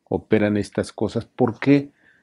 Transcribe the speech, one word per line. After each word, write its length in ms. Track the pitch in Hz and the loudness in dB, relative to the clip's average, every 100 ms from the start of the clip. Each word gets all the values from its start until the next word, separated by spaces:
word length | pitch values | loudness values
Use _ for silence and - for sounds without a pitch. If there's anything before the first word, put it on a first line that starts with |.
| - | -6
operan 480 | 92 - 110 104 104 | -6 0 0 2 0
estas 360 | 101 - - | -4 -6 -6
cosas. 340 | - 104 117 - | -4 -6 -6 -6
¿Por 320 | - 120 110 | -2 -2 0
qué 320 | 139 143 143 _ _ _ | 2 2 0 _ _ _